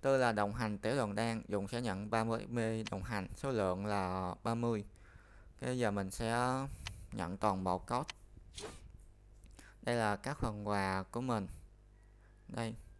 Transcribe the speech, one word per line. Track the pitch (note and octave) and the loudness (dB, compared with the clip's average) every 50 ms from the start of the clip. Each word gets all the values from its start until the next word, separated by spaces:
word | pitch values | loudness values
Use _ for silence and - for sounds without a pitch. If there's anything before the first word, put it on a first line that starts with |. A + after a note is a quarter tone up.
Tư | - C3+ C3+ | 4 6 6
là | C3 B2+ A#2+ | 6 6 4
đồng | A2+ G#2 G#2 G2+ G#2 | 6 4 2 2 2
hành | B2 A#2 G#2+ G#2 G2 | 0 0 0 0 0
tiểu | - A2 B2+ | 0 2 2
đoàn | C#3+ A#2 G#2 G2+ | 4 2 2 2
đan, | G#2+ A2+ A2+ A2+ A2 - - | 2 2 2 0 -2 -2 -2
dùng | G2+ G2+ G2 G2 | 0 0 0 0
sẽ | - A#2+ | -2 -2
nhận | B2 A#2 F#2+ F#2+ G#2 G#2+ | 0 0 0 -2 -2 0
ba | A2 A2+ A2+ | 2 2 2
mươi | A2+ A2+ A2+ - - | 2 0 -2 -2 -2
F | A#2+ A#2+ A2+ A2+ A2+ A2 A2 | -2 0 0 0 0 -2 -2
P | - | -2
đồng | - G2 | -4 -4
hành, | F#2+ A2+ A#2 G#2 F#2+ E2+ - | -4 -2 -4 -4 -4 -4 -6
số | - - C#3 | -4 -2 0
lượng | C3 A2 G2 F#2 F2+ F#2+ G2+ | 2 4 4 4 2 2 0
là | G#2+ G#2 G2+ F#2+ F#2 F#2 F#2 F#2 F2+ - - | 0 0 2 2 0 0 0 -2 -2 -4 -4
ba | - A#2 A#2 | -2 0 0
mươi. | A#2 A#2+ A#2 A#2 G#2+ G#2 - - - - - - - - - - - - - - - | 2 2 2 2 0 -2 -6 -12 -18 -20 -20 -20 -20 -20 -20 -20 -20 -20 -20 -14 -6
Cái | C#3 C3 B2+ B2+ | -4 -2 0 2
giờ | A#2+ G#2+ | 2 4
mình | G2+ G2+ G2 F#2+ | 4 2 0 -2
sẽ | - - A#2 A2+ A#2 A#2+ B2 B2+ C3 C3 C3+ C#3 - - - - - - - - | -2 -2 0 2 2 4 4 2 2 0 -2 -4 -6 -8 -8 -10 -10 -10 -12 -10
nhận | - A2 F2+ E2+ F#2+ | -6 -4 -4 -4 -2
toàn | F#2+ - G#2+ G2 F#2+ F#2 | 2 4 4 4 4 2
bộ | F#2 F2+ F#2 | 2 2 2
code. | - - A#2+ B2 D3 - - - - - - - - - - - - - - - - - - - - - - - - - - - - - - - - - - - | 0 0 -2 -2 -2 -4 -10 -16 -16 -20 -20 -20 -20 -16 -12 -12 -10 -10 -12 -14 -16 -18 -18 -18 -20 -20 -20 -20 -20 -20 -20 -20 -20 -20 -20 -20 -20 -20 -20 -6
Đây | - A#2+ A#2+ | -2 0 2
là | A#2+ A2+ G#2+ G2+ | 4 4 2 2
các | G2 - C3 D3 - | 0 -2 -6 -2 0
phần | - A#2 G#2+ G#2 G#2 G#2 | -2 -2 -2 -2 0 0
quà | G#2 G2+ G2 F#2+ F#2+ F#2+ F#2+ - | 2 2 4 2 2 0 -2 -2
của | - A#2+ | -4 -4
mình. | B2+ C3 A#2+ A2 G2 F2+ - - - - - - - - - - - - - - - - - - - - | -2 0 0 0 0 -2 -8 -12 -14 -18 -20 -20 -20 -20 -20 -20 -20 -20 -20 -20 -20 -20 -20 -20 -14 -8
Đây. | - A#2 A#2 A2+ A2+ - - - - | -6 -4 -4 -4 -6 -8 -14 -18 -18